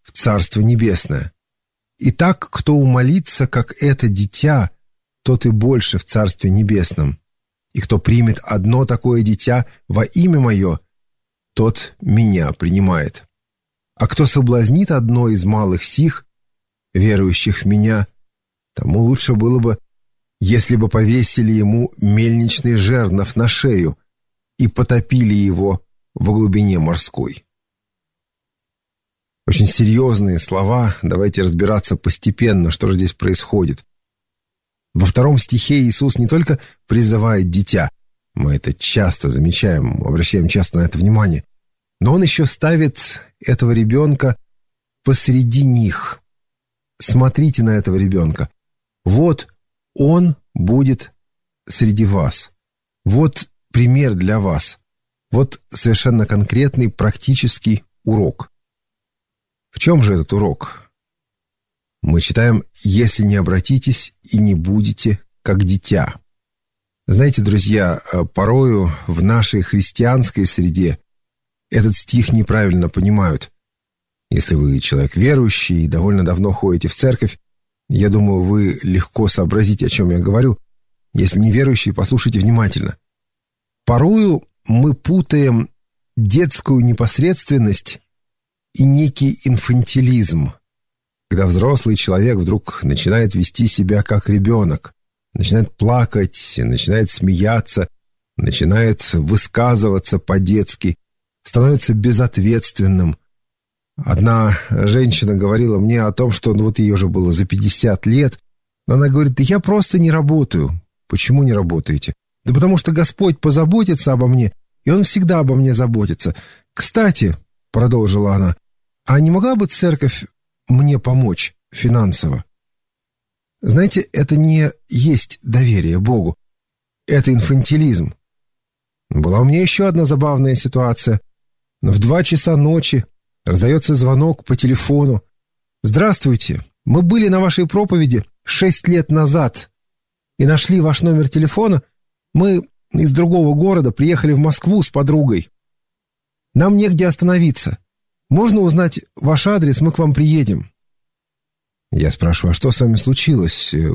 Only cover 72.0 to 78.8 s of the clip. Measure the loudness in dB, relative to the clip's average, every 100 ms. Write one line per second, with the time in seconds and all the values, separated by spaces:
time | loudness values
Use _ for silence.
72 | -2 -2 0 0 0 0 0 0 -2 -2
73 | 0 2 0 -2 -8 _ _ _ _ _
74 | _ _ -6 -4 -2 0 0 -2 -2 -2
75 | -2 0 2 2 0 -2 -2 -2 0 0
76 | 0 0 0 0 -2 -2 0 0 -2 -2
77 | -2 0 -4 -6 _ _ _ _ -4 0
78 | 2 2 2 0 0 0 0 -2